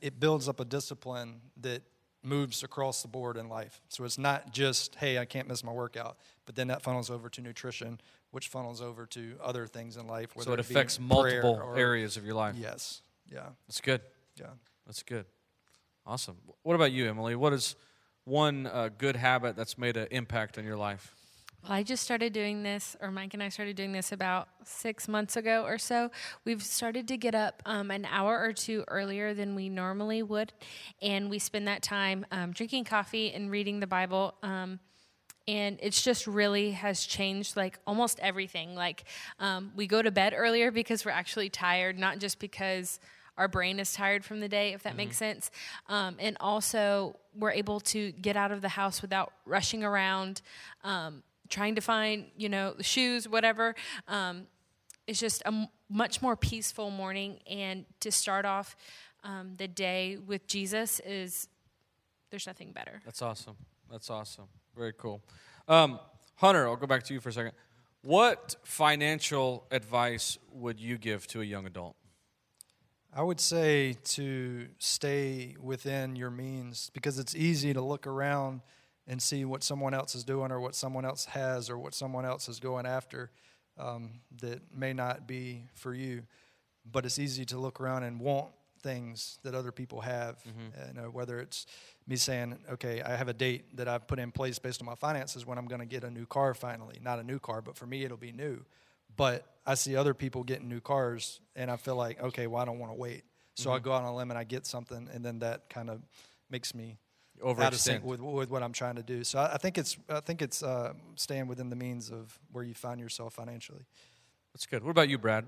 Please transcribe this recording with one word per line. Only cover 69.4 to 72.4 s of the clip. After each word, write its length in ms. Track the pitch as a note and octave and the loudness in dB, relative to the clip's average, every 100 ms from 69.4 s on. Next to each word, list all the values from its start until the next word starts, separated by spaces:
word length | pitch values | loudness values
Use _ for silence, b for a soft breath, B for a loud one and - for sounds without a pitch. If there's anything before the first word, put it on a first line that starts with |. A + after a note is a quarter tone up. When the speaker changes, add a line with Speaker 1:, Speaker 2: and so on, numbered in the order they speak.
| C3 A#2+ - | 2 0 -2
Speaker 2:
advice 680 | C3 A2 A#2+ A#2+ A#2 - - - | -2 2 2 2 2 -2 -4 -10
would 280 | C3 A#2+ A2 | -8 -6 -4
you 180 | A2+ A#2+ | -4 -4
give 300 | A2 G#2 - | -2 -2 -4
to 140 | A2+ | -6
a 40 | G#2 | -4
young 200 | G2+ F#2+ | -6 -6
adult? 300 | F2+ F2 - _ _ _ _ | -10 -12 -14 _ _ _ _